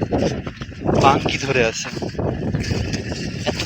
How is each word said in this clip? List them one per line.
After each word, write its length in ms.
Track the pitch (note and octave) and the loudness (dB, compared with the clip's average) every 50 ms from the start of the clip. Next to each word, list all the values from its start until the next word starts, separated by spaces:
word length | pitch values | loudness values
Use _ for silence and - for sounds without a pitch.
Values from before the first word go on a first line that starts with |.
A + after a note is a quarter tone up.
| - - - - - - - - - - - - - - - - - - - C#3+ C#3+ | 0 0 0 2 2 0 0 -2 -6 -8 -8 -8 -10 -10 -10 -2 0 2 4 6 6
বাঙ্গি 340 | C3+ C#3+ D3 - - - C#3 C3+ | 6 6 4 2 0 -2 -2 0
ধরে 160 | C#3 C3 B2+ A#2 A2+ | 2 4 4 4 4
আছে, 180 | - - - - - - - - - - - - - - - - - - - - - - - - - - - - - - - - - - - D3 | 2 -2 -6 -6 -6 -4 -4 -4 -4 -2 -2 -2 -2 -2 -2 -2 -2 -2 0 0 0 0 0 -2 -2 -4 -4 -6 -6 -4 -4 -6 -6 -4 -2 -2
এত 120 | - - - | -2 -2 0